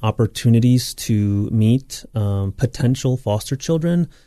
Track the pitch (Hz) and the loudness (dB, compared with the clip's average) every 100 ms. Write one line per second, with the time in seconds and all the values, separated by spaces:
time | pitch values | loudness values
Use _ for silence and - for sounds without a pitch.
0 | 110 - 110 - 123 117 123 127 120 - | -4 0 -2 0 2 4 4 2 0 -8
1 | - 110 101 101 104 110 110 127 - - | -2 0 0 0 0 2 2 2 -2 -14
2 | - 110 101 98 98 - 120 - 123 131 | -10 -4 -2 -2 -4 -2 -4 0 0 0
3 | 135 127 - 104 - 135 - 165 170 175 | -2 -2 -2 -4 -4 -6 -2 -2 0 0
4 | 165 - | -2 -6